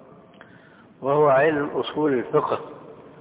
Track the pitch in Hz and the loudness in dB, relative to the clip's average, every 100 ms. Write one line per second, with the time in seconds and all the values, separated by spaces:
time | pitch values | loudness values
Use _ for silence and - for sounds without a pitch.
0 | - - - - - - - - - - | -20 -20 -20 -20 -20 -20 -20 -20 -20 -8
1 | 127 147 147 131 156 147 147 135 - 147 | -2 2 4 4 4 0 -2 -6 -6 -2
2 | 151 127 - 147 - 110 - - - - | 0 -2 0 -2 -2 -4 -8 -20 -20 -20
3 | - - | -20 -20